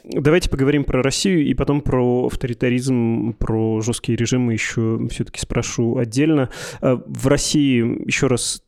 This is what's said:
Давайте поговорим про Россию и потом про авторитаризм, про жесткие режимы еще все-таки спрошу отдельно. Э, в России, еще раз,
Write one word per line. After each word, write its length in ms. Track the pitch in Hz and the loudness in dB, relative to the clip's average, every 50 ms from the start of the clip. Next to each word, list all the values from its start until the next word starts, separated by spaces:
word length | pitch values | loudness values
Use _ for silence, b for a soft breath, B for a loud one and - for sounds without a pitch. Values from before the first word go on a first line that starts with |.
| - | -12
Давайте 440 | - - 160 131 151 165 180 - - | -6 -6 0 2 4 2 2 2 0
поговорим 360 | - 135 135 139 147 147 131 | -2 0 0 2 2 0 0
про 180 | - - 127 | 0 0 0
Россию 420 | 123 135 - - - 196 185 160 143 | 0 0 0 0 0 2 2 2 2
и 80 | - | 2
потом 300 | 127 127 139 151 143 147 | 0 0 0 0 0 0
про 440 | 143 - 135 127 123 123 123 123 127 | 0 0 0 2 2 2 2 0 0
авторитаризм, 1080 | 123 - - - 120 120 - 135 123 123 123 123 131 131 120 117 113 113 117 110 117 110 | -2 -2 -4 -4 -6 -4 -2 0 0 0 0 0 0 0 2 2 0 0 0 -2 -4 -2
про 480 | - - - 110 110 110 110 110 110 | -2 -2 -2 0 0 0 0 0 0
жесткие 340 | 107 117 117 - - - 113 | -2 -2 -4 -4 -2 -2 -2
режимы 380 | 113 117 - 127 127 123 120 113 | 0 0 0 2 2 2 0 0
еще 520 | 107 - - - 120 113 110 113 113 127 117 | -2 -4 -4 -2 -2 0 0 0 -2 -2 -4
все-таки 320 | - - 113 - - - | -4 -6 -6 -8 -6 -10
спрошу 580 | - - - 123 110 - - - 117 117 117 127 | -8 -4 -4 -4 -4 -2 -2 -2 0 0 0 0
отдельно. 500 | 123 113 107 135 151 160 156 143 127 - B B B B B B | -2 0 0 2 2 4 4 2 2 0 B B B B B B
Э, 160 | - 131 127 120 - | 0 0 0 0 -2
в 200 | - 135 117 120 | -8 -8 -2 2
России, 800 | 135 147 139 - - - 151 143 139 127 120 113 120 - - - | 2 2 2 2 0 2 2 4 4 4 2 2 0 -2 -2 -4
еще 220 | 208 - - 143 127 | -4 0 0 2 2
раз, 340 | 123 117 - - - - - | 2 0 0 -4 -6 -8 -4